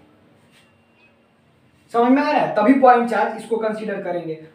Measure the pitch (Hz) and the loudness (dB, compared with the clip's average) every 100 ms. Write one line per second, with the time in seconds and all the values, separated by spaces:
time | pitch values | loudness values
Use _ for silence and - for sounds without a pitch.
0 | _ _ _ _ _ _ _ _ _ _ | _ _ _ _ _ _ _ _ _ _
1 | _ _ _ _ _ _ _ _ _ 233 | _ _ _ _ _ _ _ _ _ 0
2 | 240 269 294 294 - - 208 277 254 240 | 2 2 2 -2 -2 0 2 4 6 4
3 | 233 208 285 - - 220 214 208 208 190 | 2 -2 -2 -4 -6 -4 -4 -6 -8 -8
4 | 175 175 160 156 - | -8 -8 -8 -12 -16